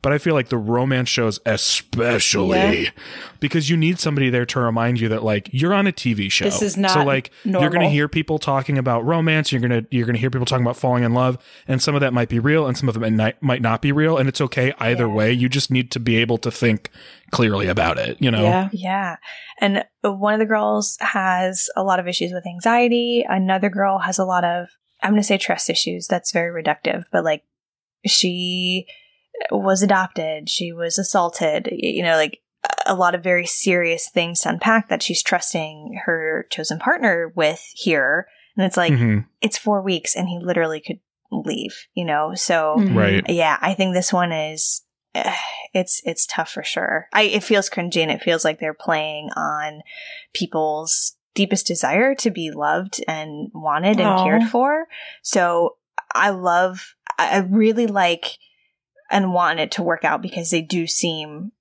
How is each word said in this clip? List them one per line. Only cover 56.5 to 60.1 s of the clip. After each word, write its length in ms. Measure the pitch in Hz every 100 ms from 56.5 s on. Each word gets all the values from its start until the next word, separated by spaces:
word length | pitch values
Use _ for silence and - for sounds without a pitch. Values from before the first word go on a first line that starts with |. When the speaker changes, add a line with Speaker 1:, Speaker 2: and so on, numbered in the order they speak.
| 175 185 185 - _ - -
Speaker 3:
I, 180 | 160 196
I 20 |
really 480 | 185 202 220 220 233
like 520 | 202 175 170 - - _ _ _ _ _ _ _
and 220 | 202 190
want 260 | 180 175 165
it 120 | 156
to 100 | -
work 220 | 175 165
out 180 | 160